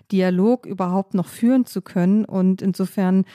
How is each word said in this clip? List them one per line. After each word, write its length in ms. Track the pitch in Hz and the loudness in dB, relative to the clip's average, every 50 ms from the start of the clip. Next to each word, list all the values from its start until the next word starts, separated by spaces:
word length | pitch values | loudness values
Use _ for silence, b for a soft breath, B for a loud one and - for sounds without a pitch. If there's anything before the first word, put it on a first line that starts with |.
| B - | B -4
Dialog 560 | 202 190 185 185 180 180 196 226 254 - - | 0 0 2 2 2 2 2 2 0 0 -4
überhaupt 480 | - 196 185 185 180 180 196 196 _ - | -8 -8 -6 -4 -2 -2 -2 -2 _ -4
noch 120 | 185 170 | -4 -4
führen 380 | - - - 233 240 262 262 240 | -4 -4 -2 0 2 2 2 0
zu 160 | - - 190 | -2 -6 -10
können. 440 | - - - 185 175 185 202 220 208 | -8 -6 -2 0 2 2 2 2 0
Und 360 | - - 190 185 185 190 190 | -2 -2 0 0 0 0 0
insofern 640 | - 190 175 - 190 175 - 208 190 185 190 190 185 B | -2 -4 -2 -2 -4 -4 -2 -2 0 2 2 0 0 B